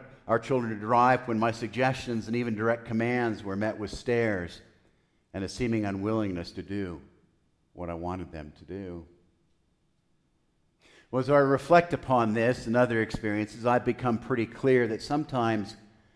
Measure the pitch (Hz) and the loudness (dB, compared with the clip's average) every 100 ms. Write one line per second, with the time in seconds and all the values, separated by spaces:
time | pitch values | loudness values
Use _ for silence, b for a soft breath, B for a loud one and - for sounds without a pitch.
0 | - B B 113 - 131 117 107 107 120 | -8 B B 0 2 0 0 -4 2 6
1 | 123 127 127 113 117 113 113 110 131 131 | 6 4 2 0 0 -2 -6 0 0 0
2 | - 117 101 120 120 104 110 117 117 113 | -4 -6 -4 -2 -2 -2 0 0 -2 -2
3 | 113 123 120 101 101 98 110 104 101 - | 0 0 0 -2 -6 -4 -2 -4 -8 -8
4 | - 120 113 98 87 - - _ _ _ | -2 0 0 -2 -4 -12 -20 _ _ _
5 | _ _ _ 92 95 - 123 113 104 98 | _ _ _ -8 -6 -4 -2 0 -2 -2
6 | 101 110 107 90 85 - 85 101 95 82 | -2 0 -2 -4 -8 -10 -8 -6 -6 -8
7 | 69 _ _ _ _ _ _ - 87 85 | -14 _ _ _ _ _ _ -12 -8 -6
8 | 87 92 87 78 76 - 82 95 95 87 | -6 -6 -8 -12 -14 -16 -14 -12 -10 -12
9 | 78 _ _ _ _ _ _ _ _ _ | -14 _ _ _ _ _ _ _ _ _
10 | _ _ _ _ _ _ _ _ b b | _ _ _ _ _ _ _ _ b b
11 | b 127 131 143 139 139 - 170 170 131 | b -2 4 6 6 4 6 6 6 0
12 | - 127 113 110 113 123 120 120 123 113 | 2 2 4 2 2 2 0 2 4 2
13 | 107 - 110 104 107 117 117 120 120 - | 0 -2 -2 -2 -4 -2 0 2 2 -2
14 | 123 113 - 127 107 - 135 127 117 110 | 0 -2 -2 -2 -4 -2 4 4 4 -2
15 | - 147 147 131 113 110 98 - b b | -4 -4 -2 -2 0 0 -4 -10 b b
16 | b | b